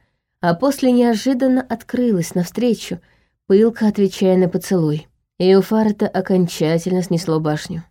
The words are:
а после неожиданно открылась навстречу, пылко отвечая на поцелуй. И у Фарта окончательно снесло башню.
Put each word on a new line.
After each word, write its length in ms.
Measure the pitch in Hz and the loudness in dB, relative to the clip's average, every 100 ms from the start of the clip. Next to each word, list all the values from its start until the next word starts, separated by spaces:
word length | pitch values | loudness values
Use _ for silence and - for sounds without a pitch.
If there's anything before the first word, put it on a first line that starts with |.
| _ _ _ _ | _ _ _ _
а 140 | - | -2
после 380 | 170 269 269 254 | 0 0 0 2
неожиданно 680 | 247 240 220 262 269 262 254 | 4 2 2 0 0 0 0
открылась 720 | 254 233 - 254 247 196 165 | -2 -8 -6 -2 0 0 -2
навстречу, 680 | 185 175 - 240 208 - 175 - _ _ _ - | -4 -4 -2 -2 -2 -4 -12 -14 _ _ _ 0
пылко 400 | 196 226 226 220 | 4 4 2 0
отвечая 480 | 202 196 - 190 185 | 0 -2 0 2 2
на 120 | 180 | 2
поцелуй. 600 | 180 - 185 156 151 - _ _ - | -2 -2 0 0 -2 -8 _ _ -2
И 160 | 180 | 2
у 60 | 190 | 4
Фарта 460 | 190 220 220 208 208 | 4 0 0 0 -2
окончательно 960 | 180 185 185 175 - 156 165 175 185 | -2 0 0 0 0 -2 0 0 -2
снесло 380 | 175 165 165 160 | 0 -2 -2 -2
башню. 440 | 156 151 - 165 170 | -2 -4 -6 -12 -14